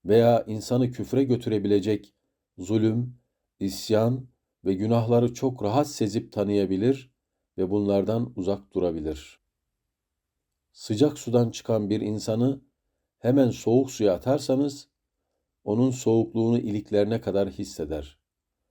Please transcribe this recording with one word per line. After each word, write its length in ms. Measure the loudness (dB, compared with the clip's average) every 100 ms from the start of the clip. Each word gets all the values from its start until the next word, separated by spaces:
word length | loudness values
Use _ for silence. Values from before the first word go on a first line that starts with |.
veya 400 | 4 6 6 4
insanı 460 | 0 -8 -2 0 0
küfre 340 | -2 -2 0
götürebilecek 920 | 2 0 0 -2 2 2 2 -2 -4 _ _ _ _ -16
zulüm, 580 | -2 2 2 0 -4 -10 _ _ _ _
isyan 640 | -6 -6 0 2 2 -2 -8 _ _ _
ve 100 | -4
günahları 600 | -2 0 0 2 2 2
çok 280 | 0 -4 -2
rahat 260 | 0 0 -2
sezip 440 | -2 -2 -2 -6
tanıyabilir 800 | -4 0 0 0 0 0 -2 -6 _ _ _ _ -6
ve 120 | -2
bunlardan 640 | 0 2 0 0 -2 -4 -4
uzak 380 | -4 -4 -4
durabilir. 640 | -2 -2 -2 -6 -8 -14 _ _ _ _ _ _ _ _ _ _ _ _ _ _
Sıcak 460 | -20 -6 2 2 0
sudan 320 | 0 2 2
çıkan 400 | -4 -2 -2 0
bir 100 | -2
insanı 600 | -2 -6 -4 0 0 -2 _ _ _ _ _ _
hemen 320 | 2 4 4
soğuk 400 | 0 2 2 2
suya 240 | 0 0
atarsanız, 760 | 2 0 -2 0 0 0 -6 -20 _ _ _ _ _ _ _
onun 260 | -4 0 0
soğukluğunu 680 | 0 0 2 0 0 0 0
iliklerine 640 | -2 -6 -2 0 0 -2
kadar 300 | -2 0 -2
hisseder. 680 | -4 -12 -10 -8 -8 -10 _ _ _ _ _ _